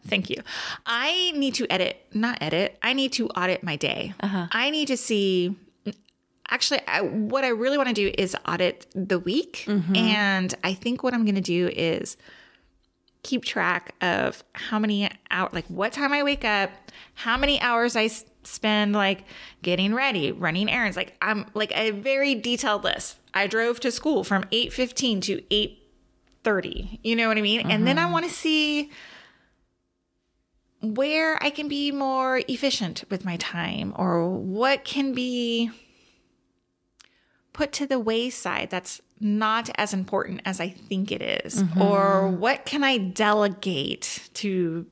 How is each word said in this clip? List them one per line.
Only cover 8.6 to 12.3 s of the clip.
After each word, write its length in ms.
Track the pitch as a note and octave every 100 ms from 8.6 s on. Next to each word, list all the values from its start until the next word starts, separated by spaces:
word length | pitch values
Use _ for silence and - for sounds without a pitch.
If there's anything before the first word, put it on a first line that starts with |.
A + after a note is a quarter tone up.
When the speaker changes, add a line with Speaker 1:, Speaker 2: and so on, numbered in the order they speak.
| F#3 - -
Speaker 1:
the 240 | - F#3+ F3+
week. 460 | F3 A#3+ - - -
Speaker 2:
Mm-hmm. 300 | G#3 E3 G3
Speaker 1:
And 580 | A3+ G#3+ G3+ F#3+ F#3 -
I 120 | F3
think 280 | F#3+ A#3+ B3+
what 120 | B3+
I'm 100 | A#3+
gonna 160 | G#3+ G3
do 300 | F#3 F3 F3+
is 440 | - E3 - - - -